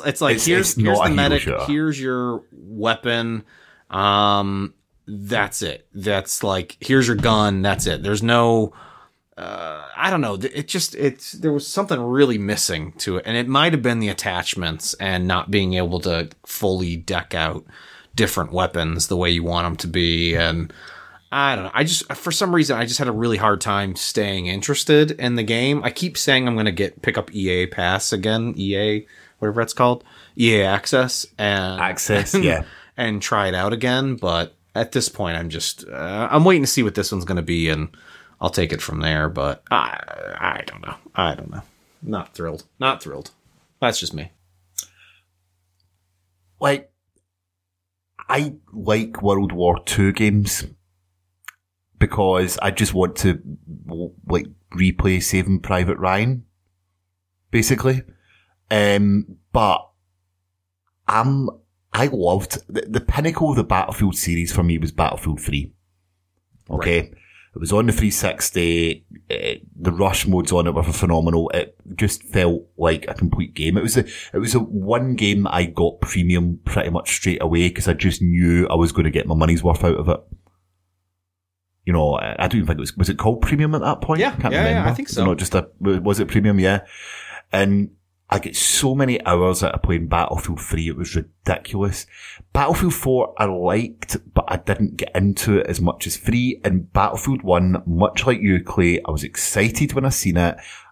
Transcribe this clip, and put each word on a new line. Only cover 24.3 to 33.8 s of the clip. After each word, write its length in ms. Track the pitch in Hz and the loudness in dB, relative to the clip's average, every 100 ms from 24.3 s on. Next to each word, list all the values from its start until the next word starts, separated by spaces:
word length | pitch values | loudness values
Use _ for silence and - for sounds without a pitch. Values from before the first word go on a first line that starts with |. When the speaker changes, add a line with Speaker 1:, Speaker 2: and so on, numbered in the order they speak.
| 95 87 | -2 -4
Speaker 1:
interested 640 | 98 - 143 - 151 151 | -4 -2 -2 4 6 4
in 240 | 151 127 120 | 2 -2 -2
the 80 | |
game. 400 | 110 117 131 147 | 0 0 0 0
I 80 | 120 | -2
keep 260 | - 180 143 | -4 -6 -2
saying 300 | - 131 127 | 2 2 2
I'm 80 | 113 | 0
gonna 160 | 107 | 0
get, 320 | 87 98 - | 0 -4 -2
pick 140 | - 110 | -4 -2
up 140 | - 107 | -4 -4
E 140 | 95 | -2
A 180 | 90 90 | 0 -2
Pass 440 | - 87 98 - | -2 0 0 -2
again, 440 | 104 107 110 117 - | -2 0 -2 -2 -4
E 180 | 98 98 | -4 0
A, 300 | 107 107 - - - - | 0 -2 -6 -20 -20 -6
whatever 240 | 107 110 | -4 -2
it's 120 | 113 | -2
called, 300 | - 123 123 _ - - - | 2 2 2 _ -20 -14 2
E 160 | 117 107 | 4 4
A 60 | 95 | 4
Access, 640 | 101 - 131 127 - - - | 0 2 2 2 -2 -8 -4
and 420 | 104 98 92 92 | 0 0 -2 -2
Speaker 2:
Access, 540 | 90 85 - 104 98 | -4 -4 0 0 2
Speaker 1:
<laughs> 20 | 196 | 0
and, 80 | |
Speaker 2:
yeah. 200 | 90 80 - - - - | 0 0 -6 -16 -18 -6
Speaker 1:
and 240 | 117 104 | -4 -4
try 260 | - 110 95 | -2 0 0
it 60 | |
out 200 | 90 98 | 0 -2
again. 420 | 113 | -2